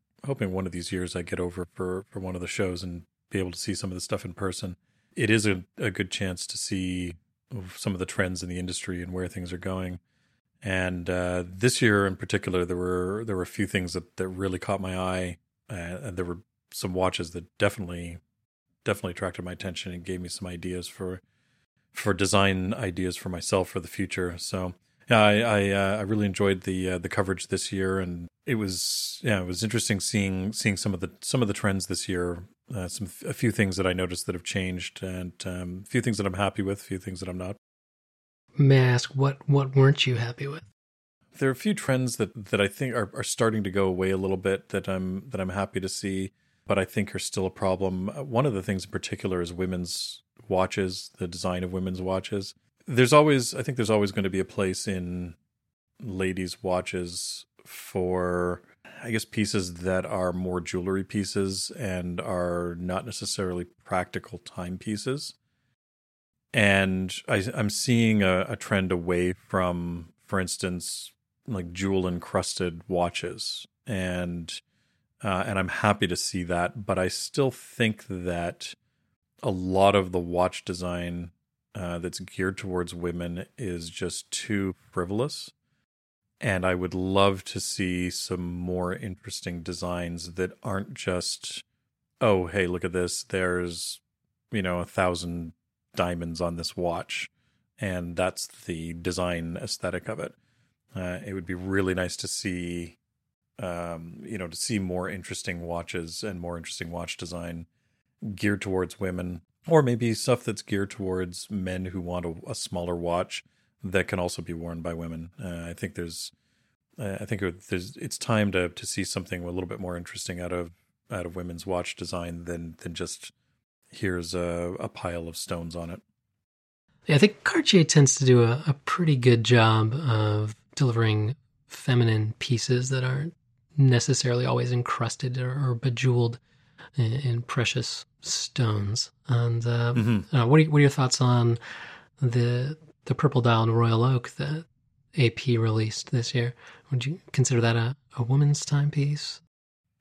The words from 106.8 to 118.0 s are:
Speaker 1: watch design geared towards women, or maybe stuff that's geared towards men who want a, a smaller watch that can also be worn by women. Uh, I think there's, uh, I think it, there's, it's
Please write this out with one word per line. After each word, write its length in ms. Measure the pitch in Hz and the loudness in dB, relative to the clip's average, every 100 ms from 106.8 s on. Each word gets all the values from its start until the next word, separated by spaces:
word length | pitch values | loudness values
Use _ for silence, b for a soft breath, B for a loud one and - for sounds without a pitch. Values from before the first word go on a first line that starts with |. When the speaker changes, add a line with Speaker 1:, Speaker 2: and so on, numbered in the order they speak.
| 85 | -8
Speaker 1:
watch 280 | 87 85 - | -8 -8 -8
design 480 | 87 87 85 85 85 _ _ _ _ _ 113 | -8 -8 -8 -10 -12 _ _ _ _ _ -10
geared 280 | 98 107 101 | -2 0 0
towards 360 | 104 92 90 - | 0 -2 -2 -4
women, 440 | 95 90 90 87 - _ - | -6 -4 -6 -8 -14 _ 4
or 160 | 165 | 6
maybe 300 | 135 120 117 | 6 4 0
stuff 320 | 110 - 120 - | 0 2 2 0
that's 160 | 104 | -6
geared 280 | - 101 101 | -2 -2 -2
towards 600 | - 95 92 90 90 - | -4 -2 -2 -2 -6 -6
men 360 | 104 92 92 92 | -4 -2 -4 -4
who 120 | 92 | -6
want 260 | 87 87 85 | -4 -4 -4
a, 100 | 80 - | -6 -8
a 80 | 117 | -8
smaller 400 | - 92 87 87 | -6 -4 -2 -2
watch 480 | 85 87 92 - - _ _ _ | 0 0 0 -6 -12 _ _ _
that 280 | 98 92 90 | -2 0 0
can 100 | 95 | 0
also 220 | 90 - | -2 -4
be 120 | 85 | -8
worn 280 | 85 85 85 | -8 -8 -8
by 120 | 82 | -6
women. 360 | 85 85 82 85 - | -6 -6 -8 -10 -12
Uh, 280 | 95 85 85 | -10 -8 -10
I 40 | |
think 220 | 85 95 - | -8 -8 -6
there's, 380 | 85 80 - - _ _ _ _ _ - | -8 -8 -14 -16 _ _ _ _ _ -10
uh, 160 | 107 98 | -8 -6
I 20 | |
think 180 | 101 107 | -6 -4
it, 280 | 95 90 - | -4 -4 -4
there's, 260 | 92 92 | -4 -4
it's 220 | - | -10